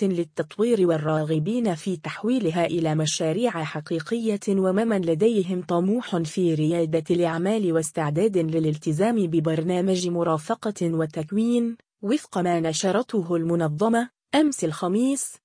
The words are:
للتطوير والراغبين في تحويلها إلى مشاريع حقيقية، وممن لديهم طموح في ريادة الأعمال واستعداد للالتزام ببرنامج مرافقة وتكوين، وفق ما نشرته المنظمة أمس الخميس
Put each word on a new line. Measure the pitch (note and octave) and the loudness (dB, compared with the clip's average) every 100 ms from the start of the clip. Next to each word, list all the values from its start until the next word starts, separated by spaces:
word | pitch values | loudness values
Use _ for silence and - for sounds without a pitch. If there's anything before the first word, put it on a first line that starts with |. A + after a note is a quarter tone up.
للتطوير | G3 F3 E3 - D#3 - A#3 A3 F3+ | 0 0 -2 -6 -6 0 2 4 4
والراغبين | D#3+ D3+ D#3 D3+ D#3+ D#3+ B3 A3 D#3 | 2 2 0 0 0 0 0 0 -2
في | G3 F3 | -4 -6
تحويلها | D3+ - G#3+ B3+ F3 E3+ E3 | -6 -6 -2 0 0 0 0
إلى | E3 D#3+ D#3 | 0 0 0
مشاريع | D#3 - D#3+ F3 A#3+ E3+ | 0 -2 -2 0 0 -2
حقيقية، | D3+ D3+ D3+ E3 - A#3 A3 G3+ - | -6 -6 -4 -6 -4 -2 -2 -2 0
وممن | G3 F#3+ F#3+ A3+ G3+ | 0 2 2 2 0
لديهم | E3+ D#3+ A3 G#3+ F3+ F3+ | 0 2 2 2 0 -2
طموح | - F3 F#3 A#3 - F3 | -2 0 2 0 -2 -4
في | D#3 - F3 | -2 0 0
ريادة | D#3 D3+ E3+ D#3+ D#3+ D#3+ F3 | 2 2 0 0 0 0 0
الأعمال | E3+ E3 F#3+ A3 F#3 | 0 0 0 0 0
واستعداد | D#3+ D#3+ - D3 D3+ A3 F#3 | 0 -2 -2 -2 2 2 2
للالتزام | D#3+ E3 D#3 D3+ E3 D3+ G#3+ A3+ F3 | 0 0 0 0 -2 0 2 2 0
ببرنامج | E3 D#3+ D#3+ E3+ F3+ F#3+ F#3 F3+ | 0 0 0 0 0 2 0 0
مرافقة | E3+ E3 D#3 D#3 E3+ G#3+ G#3 | 0 0 0 -2 -4 -4 -2
وتكوين، | E3+ D#3+ D#3 E3 D#3 G3+ A3+ A#3+ A#3 A#3 _ _ | -2 0 -2 -4 -4 -2 0 0 -2 -6 _ _
وفق | G3+ D4 - F#3+ | -2 -2 -2 -2
ما | F3 E3+ | 0 0
نشرته | D#3+ D#3 F#3+ G3 B3+ G#3+ E3 F3 | 0 0 0 0 0 -2 0 0
المنظمة | E3 E3+ D#3+ D3+ A3 A#3 B3 _ _ C#4+ | 0 0 0 0 2 2 -2 _ _ 2
أمس | D4+ - | 2 0
الخميس | E3 D3+ F3+ G3+ C4 C#4 - - | -4 -2 -2 0 0 -2 -6 -12